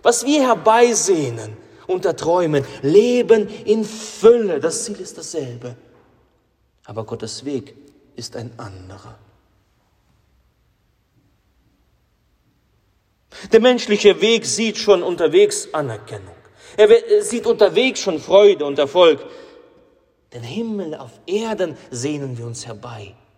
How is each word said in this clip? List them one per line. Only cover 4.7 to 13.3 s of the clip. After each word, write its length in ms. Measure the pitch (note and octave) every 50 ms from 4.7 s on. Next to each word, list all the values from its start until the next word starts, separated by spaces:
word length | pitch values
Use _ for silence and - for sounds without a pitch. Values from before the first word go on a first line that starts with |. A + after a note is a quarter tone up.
| - - -
Ziel 160 | - G3+ -
ist 180 | F3+ - - -
dasselbe. 580 | D#3+ - - D#3+ C#3 B2 A#2+ A#2 B2 B2 A#2+ _ _ _ _ _ _ _ _ _ _ _ _ _ _ _ _ _ _ _ _ _ _
Aber 200 | - G#2+ A2 G#2+
Gottes 400 | - A#2 - A2 A2 - - B2+
Weg 300 | C#3+ C#3+ B2 G#2 - - - - _ _ _ _ _ _
ist 200 | - A2+ - -
ein 160 | A#2 A2 - -
anderer. 600 | - A#2 G#2 F#2+ F#2 F#2 F#2 F#2 F#2 - A2+ - _ _ _ _ _ _ _ _ _ _ _ _ _ _ _ _ _ _ _ _ _ _ _ _ _ _ _ _ _ _ _ _ _ _ _ _ _ _ _ _ _ _ _ _ _ _ _ _ _ _ _ _ _ _ _ _ _ _ _ _ _ _ _ _ _ _ _ _ _ _ _ _ _ _ _ _ _ _ _ _ _ _ _